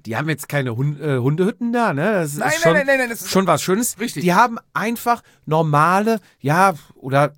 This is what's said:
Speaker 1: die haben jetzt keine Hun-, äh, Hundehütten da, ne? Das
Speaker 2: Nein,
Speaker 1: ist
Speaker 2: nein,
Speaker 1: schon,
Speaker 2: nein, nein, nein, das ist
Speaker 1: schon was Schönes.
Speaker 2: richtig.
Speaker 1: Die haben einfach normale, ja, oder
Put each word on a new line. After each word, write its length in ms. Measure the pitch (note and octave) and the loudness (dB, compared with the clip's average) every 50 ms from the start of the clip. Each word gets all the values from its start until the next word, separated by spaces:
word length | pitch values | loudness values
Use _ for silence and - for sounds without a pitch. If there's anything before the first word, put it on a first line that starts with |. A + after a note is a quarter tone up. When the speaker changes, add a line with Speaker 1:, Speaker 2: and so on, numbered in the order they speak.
Speaker 1:
die 160 | - A2 A2 | -10 -8 -6
haben 140 | B2 - D#3+ | -4 -4 -4
jetzt 180 | D3 - - - | -4 -6 -6 -4
keine 260 | D3 C#3+ C3 B2 A2 | -4 -4 -2 -2 -4
Hun-, 240 | B2 C#3 D3 D3 - | -2 -2 -4 -4 -4
äh, 200 | - D3 C3+ B2 | -4 -2 -2 0
Hundehütten 520 | A#2 C#3 D3+ F3+ F3+ A3 A#3+ - A#3+ A#3 | 0 0 0 0 0 -2 -2 -4 -4 -2
da, 220 | B3 A#3+ A3+ G3+ | -2 0 0 0
ne? 200 | C#3 C#3 E3+ A3 | 0 0 0 0
Das 220 | G#3+ F3+ E3 C#3+ C#3+ | 0 0 -2 -4 -4
Speaker 2:
Nein, 120 | - - - | -4 -2 -2
Speaker 1:
ist 60 | D#4 | 0
Speaker 2:
nein, 80 | E4 | 2
Speaker 1:
schon, 100 | E4 E3 | 2 2
Speaker 2:
nein, 140 | E3 D4 C4+ | 2 2 2
nein, 120 | C#4 C4+ C4 | 2 0 0
nein, 100 | B3+ A#3 | 0 -4
das 100 | A3+ - | -6 -8
ist 100 | - - | -6 -2
Speaker 1:
schon 160 | - F#3 F#3+ | 0 2 2
was 140 | F3 D#3 - | 2 2 0
Schönes. 380 | - F3 F#3+ A3+ A#3+ - - F#3 | 0 -2 -2 -2 -2 -4 -6 -6
Speaker 2:
richtig. 220 | A3+ - - E3+ | -8 -8 -6 -2
Speaker 1:
Die 100 | F3 F3 | 0 2
haben 240 | F3 G#3 A#3+ A#3+ A#3 - - _ | 4 4 4 2 0 -6 -12 _
einfach 500 | - D3+ G3 A#3 A#3+ - - A#3 A#3+ - - _ _ _ _ | -8 -6 -4 -4 -4 -2 -2 -2 -2 -2 -4 _ _ _ _
normale, 760 | D3 D#3 D#3+ D#3+ D#3 D3 D3 D#3 E3+ F#3 G3 G#3+ A3+ A3+ G#3 - _ _ _ | -2 0 0 2 2 2 4 4 4 4 2 2 0 -2 -2 -4 _ _ _
ja, 320 | - C3+ D#3 F3+ G3 G3 E3 - - - _ | -2 0 2 4 4 4 2 -2 -8 -20 _
oder 400 | _ B2+ C3 C3+ C#3+ D3 D3 - | _ -6 0 2 2 2 0 -2